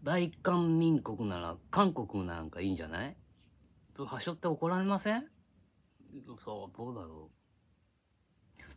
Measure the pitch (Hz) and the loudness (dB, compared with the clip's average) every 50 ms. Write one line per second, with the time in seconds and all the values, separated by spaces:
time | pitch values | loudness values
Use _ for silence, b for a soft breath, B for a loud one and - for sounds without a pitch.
0 | - - 156 180 175 170 165 - - - 180 175 175 170 165 160 165 165 160 147 | 0 2 2 2 2 0 -2 -2 0 2 4 4 4 6 6 6 6 6 6 6
1 | 117 - 113 98 113 104 95 87 87 85 82 82 - - - - 202 190 160 - | 4 0 -4 -2 -2 -2 -2 -2 -4 -6 -6 -8 -12 -6 2 4 4 4 4 0
2 | 120 95 - 104 92 90 85 85 80 78 76 82 90 98 95 85 80 78 78 87 | -6 -4 -4 -4 -4 -2 -4 -6 -8 -8 -8 -4 -2 -2 -2 -2 -4 -6 -6 -4
3 | 104 139 185 - - _ - _ _ - _ _ - - _ _ _ _ - - | -4 -6 -8 -12 -20 _ -20 _ _ -20 _ _ -20 -20 _ _ _ _ -12 -12
4 | 139 127 - 127 - - 170 160 - 175 160 143 - 165 175 185 190 196 202 190 | -10 -8 -8 -8 -6 -6 -8 -2 0 0 0 2 2 2 2 2 2 2 2 2
5 | - 208 214 233 269 311 _ _ - _ _ _ _ _ _ _ _ _ _ _ | 2 0 0 0 -2 -6 _ _ -20 _ _ _ _ _ _ _ _ _ _ _
6 | - - - 143 123 - 123 110 - - 107 104 98 95 - - 113 120 127 117 | -20 -20 -20 -18 -16 -16 -18 -16 -12 -10 -10 -8 -10 -12 -12 -12 -12 -10 -10 -10
7 | 92 82 80 78 78 78 - _ _ _ _ _ _ _ _ _ _ _ _ _ | -12 -12 -14 -16 -18 -20 -20 _ _ _ _ _ _ _ _ _ _ _ _ _
8 | _ _ _ _ _ _ _ _ _ _ _ - - - - | _ _ _ _ _ _ _ _ _ _ _ -20 -20 -20 -20